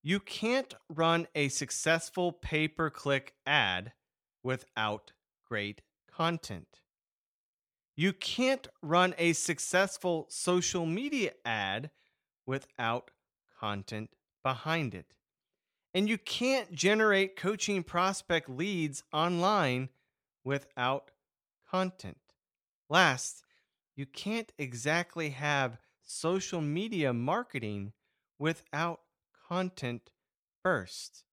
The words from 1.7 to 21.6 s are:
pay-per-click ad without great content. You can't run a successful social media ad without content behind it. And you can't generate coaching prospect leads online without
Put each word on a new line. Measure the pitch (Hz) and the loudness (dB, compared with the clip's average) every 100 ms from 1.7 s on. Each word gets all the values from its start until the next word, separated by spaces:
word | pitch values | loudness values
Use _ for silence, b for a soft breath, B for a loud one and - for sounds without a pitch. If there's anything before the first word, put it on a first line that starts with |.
| - 160 165 - - 175 | -2 2 2 0 -2 -2
pay-per-click | 170 - 156 156 - 160 - 143 135 - _ - | -2 -4 -2 -2 0 -4 -2 0 0 -2 _ 0
ad | 147 104 90 104 _ _ _ _ _ | 2 4 0 -4 _ _ _ _ _
without | 127 127 - - 110 104 - _ _ _ _ | -4 -4 -4 -2 -2 -2 -8 _ _ _ _
great | 110 104 104 _ _ _ | -4 -4 -8 _ _ _
content. | - 165 165 - 95 - _ _ _ _ _ _ _ _ _ _ _ _ - | -2 0 0 -6 -12 -12 _ _ _ _ _ _ _ _ _ _ _ _ 0
You | 180 | 0
can't | 190 - - 254 262 - _ | 0 -6 0 2 0 -4 _
run | 147 170 180 175 | 2 4 4 4
a | 170 | 2
successful | 160 - 156 - 185 196 - 185 165 - | 2 0 -2 0 2 2 0 -2 -2 -4
social | - - 180 175 180 165 | -4 2 2 2 -2 -2
media | 180 285 277 190 - 117 | -2 -2 -2 -2 -4 -4
ad | 110 98 101 151 _ _ _ _ _ - | -2 0 -2 -6 _ _ _ _ _ -6
without | 135 - - 117 120 - _ _ _ _ _ | -6 -6 -4 -2 -2 -6 _ _ _ _ _
content | 107 101 98 110 110 _ _ _ | -6 -6 -6 -10 -10 _ _ _
behind | 135 127 156 165 139 | -4 -2 -2 -2 -2
it. | 92 - _ _ _ _ _ _ _ _ | -6 -16 _ _ _ _ _ _ _ _
And | 185 208 | -2 0
you | 220 | -2
can't | - - 247 262 208 | -4 -2 2 0 0
generate | 160 185 214 214 196 190 - | 0 2 6 6 4 2 0
coaching | 180 214 - 202 | -2 -2 0 -2
prospect | 165 175 185 196 - 165 - | 0 0 0 0 0 0 0
leads | 127 190 190 151 135 - | -4 -2 0 -2 -4 -4
online | 151 170 175 185 208 147 123 131 _ _ _ _ _ | 0 2 4 4 4 4 0 -4 _ _ _ _ _
without | 127 139 139 - 123 135 - _ _ _ _ _ | -4 -4 -4 -2 0 0 -6 _ _ _ _ _